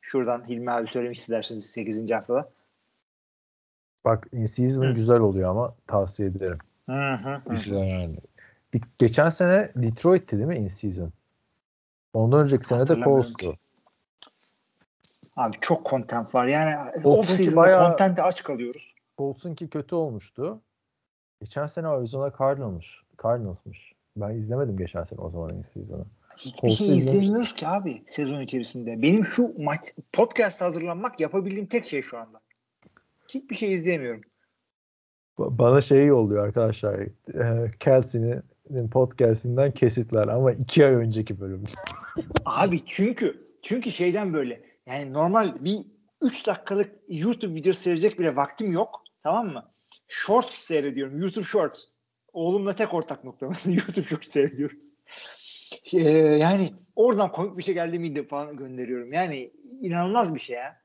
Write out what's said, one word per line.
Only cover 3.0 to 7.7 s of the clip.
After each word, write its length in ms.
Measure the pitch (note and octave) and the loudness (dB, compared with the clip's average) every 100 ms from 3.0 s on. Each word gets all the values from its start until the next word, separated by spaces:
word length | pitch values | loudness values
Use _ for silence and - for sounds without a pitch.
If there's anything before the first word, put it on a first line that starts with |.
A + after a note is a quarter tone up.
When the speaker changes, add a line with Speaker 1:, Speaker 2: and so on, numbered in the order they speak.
| _ _ _ _ _ _ _ _ _ _ | _ _ _ _ _ _ _ _ _ _
Speaker 2:
Bak 220 | A#2+ A2+ - | 0 0 -2
in 140 | A#2+ A2 | -6 -6
season 400 | - B2+ C3+ C3 | 0 0 2 0
Speaker 1:
Hı. 60 | |
Speaker 2:
güzel 240 | A2+ A2 A#2 | 0 4 6
oluyor 300 | G#2+ F#2+ F#2 | 6 2 0
ama 240 | G2 A#2+ - - | 0 -4 -8 -4
tavsiye 420 | G#2+ F#2+ G2+ G2+ | -2 -2 -2 -4
ederim. 300 | F#2+ F#2+ E2+ - _ - | -2 -6 -6 -14 _ -8
Speaker 1:
Hı 40 | C3 C#3 | -4 -4
hı, 260 | B2+ C3 C#3+ | -4 -6 -10
hı 60 | B2+ | -6
hı. 40 | A2+ | -6
Speaker 2:
İzle 220 | G#2 | -4